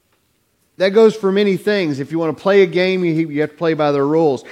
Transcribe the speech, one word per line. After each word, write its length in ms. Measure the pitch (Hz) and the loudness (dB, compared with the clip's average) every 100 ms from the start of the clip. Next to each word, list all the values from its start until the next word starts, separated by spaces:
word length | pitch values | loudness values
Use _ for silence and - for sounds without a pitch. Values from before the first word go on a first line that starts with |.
| _ _ _ _ _ _ _ - | _ _ _ _ _ _ _ -4
that 120 | 190 | 0
goes 260 | 196 220 214 | 4 4 2
for 160 | 190 | -2
many 240 | 196 202 185 | 0 0 0
things. 440 | 208 208 160 135 | -2 -2 -2 -4
If 120 | 139 | -6
you 60 | 160 | -4
wanna 160 | 165 | -4
play 300 | 143 196 202 | -4 2 4
a 20 | 180 | 4
game, 400 | 170 185 185 175 | 2 0 0 -2
you, 240 | 160 165 | -2 -2
you 120 | 147 | -4
have 100 | 147 | -4
to 40 | - | -4
play 200 | 165 156 | -4 -2
by 160 | 147 | 0
their 160 | 143 139 | 0 0
rules. 360 | 160 160 127 - | 2 0 -2 -8